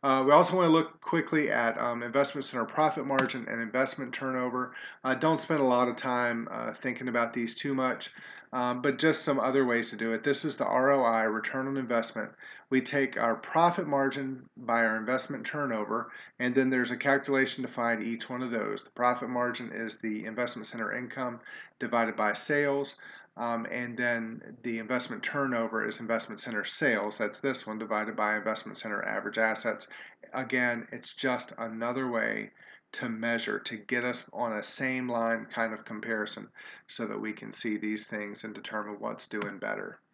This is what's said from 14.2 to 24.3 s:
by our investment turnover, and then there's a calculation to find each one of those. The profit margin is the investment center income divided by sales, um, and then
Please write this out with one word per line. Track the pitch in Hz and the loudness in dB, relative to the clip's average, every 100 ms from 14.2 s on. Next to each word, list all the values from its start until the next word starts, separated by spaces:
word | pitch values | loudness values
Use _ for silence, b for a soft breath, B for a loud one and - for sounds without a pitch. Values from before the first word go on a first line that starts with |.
| 135 131 - - | -6 -6 -12 -12
by | 120 117 | 0 4
our | 113 110 | 4 2
investment | 110 131 - - 113 | 0 -2 -2 -8 -6
turnover, | 151 139 110 104 113 117 B B _ | -4 -2 -2 -2 -2 -4 B B _
and | 123 | 2
then | 123 131 | 4 4
there's | 131 120 | 4 2
a | 123 | 0
calculation | 143 139 139 135 131 - | 2 2 4 2 2 0
to | 120 | -6
find | - 117 110 | -2 0 0
each | 107 117 - | -2 -6 -6
one | 123 | -6
of | 127 | -4
those. | 117 107 104 | -2 -2 -4
The | - | -8
profit | - 123 123 123 | 0 0 2 -2
margin | 123 123 117 117 | -2 -2 -2 -8
is | - 113 - | -6 -8 -6
the | 113 107 107 | -6 -4 -6
investment | 110 120 120 113 | -4 -4 -4 -8
center | 120 107 | -6 -4
income | 113 123 135 127 117 B B B _ | -4 -6 -6 -6 -6 B B B _
divided | 120 120 113 107 | 0 2 2 2
by | 107 | 2
sales, | - - 143 143 139 139 - B B B - | 2 2 2 4 2 -2 -8 B B B -6
um, | 117 117 113 | -2 -2 -2
and | 123 120 120 | -6 -6 -2
then | 123 117 113 | 0 0 -2